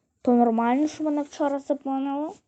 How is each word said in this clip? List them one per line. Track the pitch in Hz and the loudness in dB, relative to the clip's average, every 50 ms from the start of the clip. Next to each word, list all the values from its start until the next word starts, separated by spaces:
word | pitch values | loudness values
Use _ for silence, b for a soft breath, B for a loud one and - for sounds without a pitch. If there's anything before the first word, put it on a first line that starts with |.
| _ _ _ _ | _ _ _ _
То | - 254 240 | 0 2 4
нормально, | 240 240 240 226 226 233 233 247 277 302 302 | 6 4 4 4 2 2 2 2 2 0 0
що | - - 311 | -2 -2 -2
мене | 311 294 294 | -2 -2 -2
вчора | 285 294 - - 302 277 277 277 | -4 -6 -4 -4 -2 -2 -2 -2
забанило? | 269 - 285 285 - 269 269 269 269 277 277 285 302 330 415 - _ | -2 -4 -4 -4 -4 -4 -4 -4 -4 -4 -4 -4 -6 -6 -8 -12 _